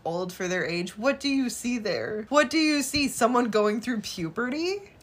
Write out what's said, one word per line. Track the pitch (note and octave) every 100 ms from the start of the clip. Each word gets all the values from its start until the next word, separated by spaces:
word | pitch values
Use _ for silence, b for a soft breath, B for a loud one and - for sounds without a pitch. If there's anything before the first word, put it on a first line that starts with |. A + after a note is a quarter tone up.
old | - E3+ F3+
for | F3 F#3
their | F3+ D#3
age. | E3+ F#3+ G#3
What | B3+ C4+
do | C#4
you | C4+ B3
see | - A#3+ B3
there? | G#3 B2+ A2 G#3+ G#3+
What | D4 D4+
do | D#4+
you | D#4 D4
see? | - D4 C#4
Someone | - A#3 B3 A#3+
going | G#3+ G#3 G#3+
through | B3 A3+
puberty? | - - D#3+ F#3 B3 D4 F4 G4+ G4 -